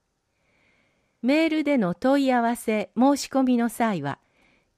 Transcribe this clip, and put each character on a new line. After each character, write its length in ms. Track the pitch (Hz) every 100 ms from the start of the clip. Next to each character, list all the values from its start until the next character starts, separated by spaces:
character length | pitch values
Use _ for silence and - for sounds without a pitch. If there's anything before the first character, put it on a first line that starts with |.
| _ _ _ _ _ _ _ _ _ _ _ _
メ 240 | 233 302
ー 60 | 320
ル 140 | 311
で 120 | 294 285
の 180 | 180
問 300 | 175 262 285
い 80 | 269
合 80 | 247
わ 160 | 233 240
せ、 340 | - 214 - -
申 220 | 262 285
し 100 | -
込 140 | 269
み 140 | 262 240
の 100 | 233
際 320 | - 226 185
は、 180 | 139 - _ _ _ _ _